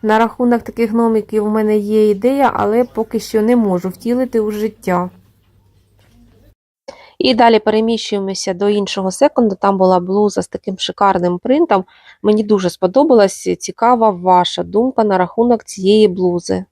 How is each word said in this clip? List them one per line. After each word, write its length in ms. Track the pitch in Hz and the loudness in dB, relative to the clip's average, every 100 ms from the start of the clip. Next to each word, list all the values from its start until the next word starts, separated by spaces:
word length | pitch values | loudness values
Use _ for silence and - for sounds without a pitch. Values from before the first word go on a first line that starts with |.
На 180 | 214 220 | 0 0
рахунок 420 | 226 - 247 233 | 0 0 0 0
таких 300 | 233 - 233 | -2 -4 -2
гномиків 540 | 226 233 220 208 214 208 | 0 0 0 -2 -4 -2
у 40 | |
мене 280 | 214 214 214 | 0 0 0
є 320 | 202 214 214 | 0 2 2
ідея, 420 | 202 233 277 269 - | 2 0 2 0 0
але 280 | 202 220 | -2 0
поки 360 | 247 - 226 226 | -2 -4 -6 -6
що 220 | - 220 | -4 -2
не 140 | 214 247 | 2 2
можу 340 | 208 180 185 | 2 -2 -4
втілити 500 | - 226 240 254 233 | -8 -4 -2 -2 -2
у 120 | 214 | -4
життя. 580 | 208 214 214 - 175 180 - _ _ _ _ _ _ _ _ _ _ _ _ _ _ _ _ - - - _ | -4 -6 -6 -4 -4 -4 -12 _ _ _ _ _ _ _ _ _ _ _ _ _ _ _ _ -20 -20 -20 _
І 140 | 254 | -2
далі 260 | 233 233 220 | 4 4 4
переміщуємося 960 | 214 220 226 226 - 202 190 190 - | 2 0 0 -4 -4 -6 -6 -6 -8
до 160 | 180 202 | -2 0
іншого 420 | 208 196 - 190 | 0 -2 -4 -6
секунду. 440 | 185 294 - 226 190 | 0 0 2 -2 0
Там 160 | 202 196 | -2 2
була 220 | 185 185 | 2 2
блуза 420 | 180 196 208 190 | 0 0 0 -2
з 60 | 175 | -8
таким 300 | - - 190 | -10 -10 -8
шикарним 600 | - - 202 190 175 180 | -8 0 0 2 0 -2
принтом. 460 | 233 277 330 202 185 _ _ _ | 0 0 2 0 -2 _ _ _
Мені 220 | 208 214 | 0 0
дуже 260 | 208 208 185 | 0 0 -2
сподобалась. 760 | - 185 220 302 240 196 - 190 175 | -2 0 2 4 4 2 0 -6 -6
Цікава 500 | - - 226 247 220 | -8 -2 0 2 2
ваша 540 | 180 180 180 180 - | 0 2 2 2 -4
думка 400 | 175 196 254 262 | -4 -2 -2 0
на 140 | 214 190 | 0 0
рахунок 460 | 180 - 240 233 | 0 0 0 0
цієї 440 | - - 190 214 214 | -4 -4 2 4 4
блузи. 580 | 185 180 175 - 95 92 | 2 -2 -2 -4 -6 -6